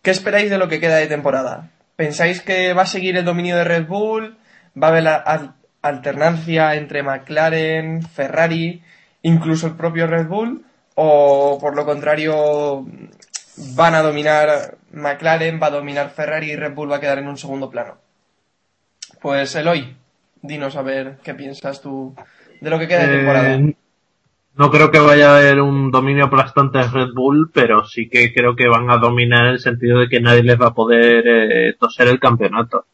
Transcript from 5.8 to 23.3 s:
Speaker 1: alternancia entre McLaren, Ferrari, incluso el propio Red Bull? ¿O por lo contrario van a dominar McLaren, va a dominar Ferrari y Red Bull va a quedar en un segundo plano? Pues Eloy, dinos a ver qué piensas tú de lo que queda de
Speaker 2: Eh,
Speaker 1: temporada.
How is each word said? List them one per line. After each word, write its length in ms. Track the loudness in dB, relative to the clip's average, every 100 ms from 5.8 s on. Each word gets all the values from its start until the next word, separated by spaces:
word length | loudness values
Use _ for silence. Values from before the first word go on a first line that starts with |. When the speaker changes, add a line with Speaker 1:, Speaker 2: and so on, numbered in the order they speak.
Speaker 1:
alternancia 960 | -6 -6 -8 -2 -2 -2 -4 0 0 -2
entre 260 | -6 -8
McLaren, 1000 | -6 -8 -6 -2 -2 -2 -4 -4 -6 -8
Ferrari, 760 | -10 -8 -6 -2 -2 -2 -6 -8 _ _ _ _
incluso 440 | 0 2 2 -4 -4
el 60 |
propio 340 | -6 -6 -2 -2
Red 200 | -2 -4
Bull? 360 | -6 -6 -8 _ _ _ -2
¿O 600 | 2 4 4 2 0 -2
por 160 | -4 -4
lo 80 | -4
contrario 1000 | -4 -2 -2 -2 -2 0 -2 -4 -6 -10 -20 -20 _ _ -20 _ -20 -8 0
van 200 | 2 4
a 60 |
dominar 760 | 0 -2 0 2 2 0 -4 -16 _
McLaren, 680 | -10 -8 -4 -2 0 -2 -2
va 60 | -4
a 40 |
dominar 400 | -4 -6 -8 -8
Ferrari 400 | -8 -8 -6 -8
y 40 | -10
Red 180 | -10 -10
Bull 160 | -8
va 60 | -6
a 40 |
quedar 160 | -4 -6
en 100 | -8
un 100 | -14
segundo 320 | -12 -10 -10
plano? 260 | -10 -12 -16 _ _ _ _ _ _ _ _ _ _ -20 _
Pues 320 | -4 -4 -4 -4
Eloy, 400 | -2 -2 -6 -20 _ _ _ _
dinos 340 | -16 -10 -10 -8
a 60 |
ver 360 | -6 -8 -8 -14
qué 120 | -18 -16
piensas 460 | -16 -12 -12 -12
tú 340 | -12 -12 -14 -18 -20 _ _ _
de 100 | -6
lo 100 | -4
que 80 | 0
queda 180 | 0 2
de 80 |
Speaker 2:
Eh, 40 | 2
Speaker 1:
temporada. 420 | 2